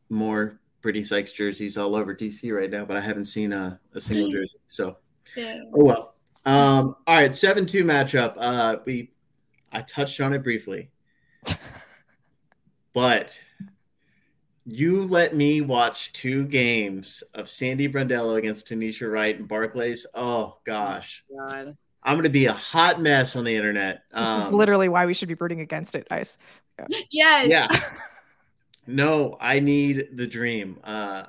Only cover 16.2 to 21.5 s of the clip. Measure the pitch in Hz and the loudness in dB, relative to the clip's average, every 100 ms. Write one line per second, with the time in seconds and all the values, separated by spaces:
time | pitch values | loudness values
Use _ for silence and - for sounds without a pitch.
16.2 | 131 135 139 139 120 113 101 95 95 - | -4 -2 0 2 2 2 -2 -6 -12 -14
17.2 | - 107 98 - 127 131 143 139 127 123 | -14 -14 -12 -6 -4 -2 -2 -2 -2 0
18.2 | 113 110 110 107 - 113 110 107 113 107 | 0 0 -2 -6 -8 -6 -6 -6 -4 -2
19.2 | 107 107 101 107 110 123 120 117 - - | -2 -2 -6 -4 -4 -4 -4 -6 -10 -6
20.2 | 123 117 104 - - 107 101 95 - - | -2 -2 -4 -10 -8 -6 -4 -6 -12 -20
21.2 | _ 135 135 | _ -14 -12